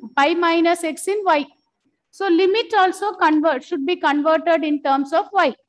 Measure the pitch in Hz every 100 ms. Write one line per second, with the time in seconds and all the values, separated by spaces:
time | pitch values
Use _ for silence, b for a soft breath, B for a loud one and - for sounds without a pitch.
0 | 220 - 285 339 339 330 330 339 330 311
1 | - 415 381 302 277 _ _ _ _ _
2 | _ - 392 330 381 427 - 427 370 370
3 | 403 - 330 311 320 277 - 330 277 359
4 | 311 294 302 320 320 320 302 294 285 277
5 | 277 320 415 392 302 -